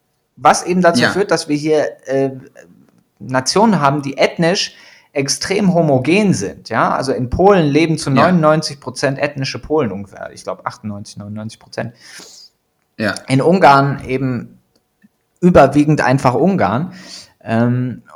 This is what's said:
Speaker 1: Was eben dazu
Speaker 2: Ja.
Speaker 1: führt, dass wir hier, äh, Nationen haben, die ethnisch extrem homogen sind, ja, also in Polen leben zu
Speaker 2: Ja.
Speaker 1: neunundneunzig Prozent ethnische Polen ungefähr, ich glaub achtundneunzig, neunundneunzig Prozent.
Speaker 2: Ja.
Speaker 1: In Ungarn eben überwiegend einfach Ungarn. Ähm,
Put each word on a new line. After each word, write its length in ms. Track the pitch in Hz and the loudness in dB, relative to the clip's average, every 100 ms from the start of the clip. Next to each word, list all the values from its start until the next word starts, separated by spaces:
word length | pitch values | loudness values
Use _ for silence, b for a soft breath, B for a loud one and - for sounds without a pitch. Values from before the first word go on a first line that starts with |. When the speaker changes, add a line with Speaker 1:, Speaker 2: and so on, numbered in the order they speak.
| _ _ _ _ | _ _ _ _
Speaker 1:
Was 260 | 139 196 | 2 2
eben 180 | - 180 | 0 2
dazu 200 | 175 123 | 2 2
Speaker 2:
Ja. 80 | 117 | 0
Speaker 1:
führt, 220 | 180 202 | 0 0
dass 180 | 165 - | -2 -2
wir 80 | 147 | -2
hier, 280 | 156 151 127 - - | 0 0 0 -6 -4
äh, 240 | 135 135 131 - - 85 _ _ _ _ _ | -2 -2 -6 -18 -20 -20 _ _ _ _ _
Nationen 600 | 123 127 127 185 226 175 | -6 -4 0 2 2 4
haben, 200 | 143 147 | 2 0
die 160 | 139 - | -4 -2
ethnisch 580 | - - 165 202 - b b b b | -2 0 0 0 -4 b b b b
extrem 600 | 147 139 - - 190 196 | -6 -4 -4 -4 -2 0
homogen 600 | 170 160 131 123 190 208 | 2 2 2 2 2 2
sind, 360 | 120 95 - - | 0 -4 -10 -6
ja, 260 | 117 180 147 | -2 -2 -2
also 160 | 131 | -4
in 180 | 110 123 | -4 -2
Polen 380 | - 185 196 147 | 2 4 4 2
leben 300 | 147 160 156 | 2 0 0
zu 120 | - | 0
Speaker 2:
Ja. 40 | 135 | 2
Speaker 1:
neunundneunzig 640 | 160 180 156 156 - 139 | 4 4 2 2 -2 -10
Prozent 400 | - - 139 139 | -14 -6 -4 -2
ethnische 400 | 143 139 131 120 | -6 -6 -8 -8
Polen 320 | - 156 120 | -4 -2 -2
ungefähr, 380 | 95 98 - - | -6 -14 -16 -16
ich 100 | - 98 | -14 -14
glaub 200 | 90 - | -10 -10
achtundneunzig, 520 | - 107 101 - - | -10 -10 -12 -14 -16
neunundneunzig 420 | 104 107 110 - | -14 -12 -14 -16
Prozent. 340 | - - 120 - B B B B B _ _ _ _ - | -16 -12 -12 -14 B B B B B _ _ _ _ -8
Speaker 2:
Ja. 180 | 107 92 - | -6 -6 -2
Speaker 1:
In 140 | 131 | 0
Ungarn 600 | 139 185 156 139 143 139 123 | 2 4 6 6 2 -4 -6
eben 500 | 131 135 123 117 - _ _ _ _ _ _ _ _ | -4 -4 -6 -10 -18 _ _ _ _ _ _ _ _
überwiegend 580 | 175 170 135 139 147 147 | 4 6 6 4 2 2
einfach 340 | 120 135 131 | 2 0 0
Ungarn. 600 | 123 175 196 95 113 180 B B B B B | 0 0 0 0 -2 -6 B B B B B
Ähm, 600 | 107 113 120 123 127 92 - | -4 0 0 0 -4 -8 -16